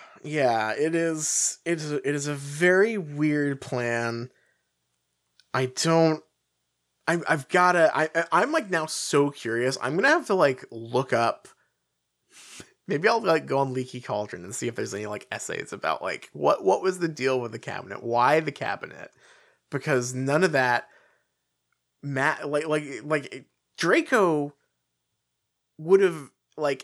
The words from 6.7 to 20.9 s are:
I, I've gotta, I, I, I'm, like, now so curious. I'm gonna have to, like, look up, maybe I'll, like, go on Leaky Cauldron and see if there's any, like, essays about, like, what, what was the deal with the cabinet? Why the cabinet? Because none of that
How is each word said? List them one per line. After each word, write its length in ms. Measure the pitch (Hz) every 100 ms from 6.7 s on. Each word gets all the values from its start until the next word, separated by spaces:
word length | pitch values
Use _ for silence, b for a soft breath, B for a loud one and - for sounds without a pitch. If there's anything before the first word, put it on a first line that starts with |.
| _ _ _ -
I, 120 | 170 -
I've 180 | 151 -
gotta, 440 | 180 180 175 160 135
I, 140 | 156 165
I, 100 | 170
I'm, 200 | 165 254
like, 200 | 320 208
now 160 | 170 156
so 420 | - - 143 143
curious. 480 | - 113 117 127 135
I'm 140 | 127 165
gonna 120 | 277
have 180 | 233 233
to, 60 |
like, 320 | 190 143 131 -
look 420 | 117 117 123 131
up, 340 | 117 117 - - _ _ _ _ _ _ _ _ B B B B _ -
maybe 200 | 143 208
I'll, 140 | 233
like, 240 | 202 160 139
go 140 | 139
on 140 | 135
Leaky 280 | 127 123 123
Cauldron 420 | - 107 104 90
and 120 | 90 110
see 120 | 120
if 60 |
there's 220 | 113 110 101
any, 100 | 107
like, 220 | 104 -
essays 400 | 107 - - -
about, 300 | - 80 78
like, 300 | 95 76 -
what, 300 | 147 147 -
what 180 | 190 185
was 160 | 185 180
the 100 | 165
deal 320 | 151 131 131
with 120 | 117
the 80 | 117
cabinet? 420 | - - 95 101
Why 380 | 117 120 127 156
the 120 | 156
cabinet? 600 | - - - 80 76 - b b b b b _
Because 460 | 139 156 135 123 127
none 280 | 135 151
of 100 | 180
that 340 | 143 127 120 -